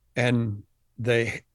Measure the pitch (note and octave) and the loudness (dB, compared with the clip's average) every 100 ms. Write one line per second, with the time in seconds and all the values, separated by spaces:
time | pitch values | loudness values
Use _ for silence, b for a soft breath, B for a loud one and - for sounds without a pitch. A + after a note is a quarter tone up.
0 | _ - B2 A#2+ A#2 G2+ - _ _ - | _ -2 2 2 0 -4 -12 _ _ -6
1 | A#2 A#2 A2+ - - | 0 2 0 -6 -14